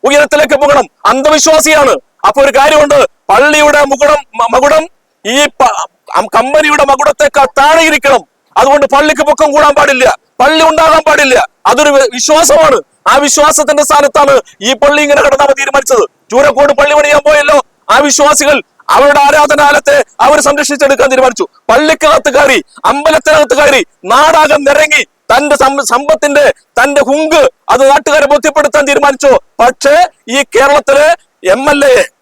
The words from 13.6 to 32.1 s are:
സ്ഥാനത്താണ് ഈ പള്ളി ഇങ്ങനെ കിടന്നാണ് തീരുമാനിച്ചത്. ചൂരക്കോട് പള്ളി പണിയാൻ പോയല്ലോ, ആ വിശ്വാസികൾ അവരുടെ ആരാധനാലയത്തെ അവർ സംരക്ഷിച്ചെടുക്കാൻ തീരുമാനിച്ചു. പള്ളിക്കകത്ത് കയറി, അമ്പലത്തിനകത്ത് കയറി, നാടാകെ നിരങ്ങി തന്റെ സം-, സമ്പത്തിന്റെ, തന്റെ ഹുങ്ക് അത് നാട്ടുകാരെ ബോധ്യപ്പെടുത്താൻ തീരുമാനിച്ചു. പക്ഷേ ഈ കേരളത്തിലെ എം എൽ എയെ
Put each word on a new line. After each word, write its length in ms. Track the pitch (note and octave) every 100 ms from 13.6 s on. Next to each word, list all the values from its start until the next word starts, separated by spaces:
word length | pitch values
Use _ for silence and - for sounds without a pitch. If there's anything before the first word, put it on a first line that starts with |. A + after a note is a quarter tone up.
| D4 D4
സ്ഥാനത്താണ് 580 | D4 D4 C#4+ D4 C#4+ C4+ - _
ഈ 100 | G#3+
പള്ളി 300 | C4 C#4+ D4
ഇങ്ങനെ 200 | D4 C#4+
കിടന്നാണ് 320 | C#4 C4+ C#4+ C4+
തീരുമാനിച്ചത്. 720 | C#4 C#4 - B3 E3 _ _
ചൂരക്കോട് 420 | A#3 C#4+ B3 C#4+
പള്ളി 220 | C#4 C#4+
പണിയാൻ 240 | D4 D4 D4
പോയല്ലോ, 440 | D4 D4+ D4 D4 - _ -
ആ 80 | A3+
വിശ്വാസികൾ 640 | D4 C4+ C#4+ D4+ C#4+ C#4+ - _ -
അവരുടെ 300 | G3 C#4+ D4
ആരാധനാലയത്തെ 840 | C#4+ D4+ D4 D4 C#4+ D4 C#4+ C#4+ A#3 _
അവർ 200 | A#3+ D4
സംരക്ഷിച്ചെടുക്കാൻ 680 | C#4+ C#4+ C#4 C#4+ C#4 C4+ C#4
തീരുമാനിച്ചു. 360 | C4 B3+ A#3 F#3 _ -
പള്ളിക്കകത്ത് 600 | A#3 D4+ D#4 D#4 D#4+ D4
കയറി, 300 | C4 C#4+ A#3 - -
അമ്പലത്തിനകത്ത് 720 | - C4+ D4+ D#4 D4+ D#4 C#4+
കയറി, 320 | B3+ D4 C4+ F3+ _
നാടാകെ 520 | F3+ A#3+ D4+ E4 D#4 D4+
നിരങ്ങി 500 | C#4 C#4+ D#4 D4+ - _ _ A#3
തന്റെ 200 | D4 C#4+
സം-, 260 | C4 C#4
സമ്പത്തിന്റെ, 720 | B3+ A#3+ G3 G#3 D4 C#4+ C4+ - _ -
തന്റെ 180 | C4+ C#4+
ഹുങ്ക് 500 | C#4 D4 D#4 D#4 C4 _ -
അത് 200 | A#3+ C4+
നാട്ടുകാരെ 360 | C#4+ D#4 D4+ C#4+
ബോധ്യപ്പെടുത്താൻ 600 | C#4+ D4+ D4 D4 D4 C#4+
തീരുമാനിച്ചു. 520 | C#4 C#4+ C#4 C#4+ A#3 _ -
പക്ഷേ 460 | A#3+ - C#4 D4+ F4+ _ -
ഈ 140 | B3+
കേരളത്തിലെ 720 | C#4+ G#4+ C4+ D4 C#4 C#4 D#4 E4+ _ _ F3+
എം 200 | G#3 C#4
എൽ 140 | C#4+
എയെ 200 | C#4 B3 F3+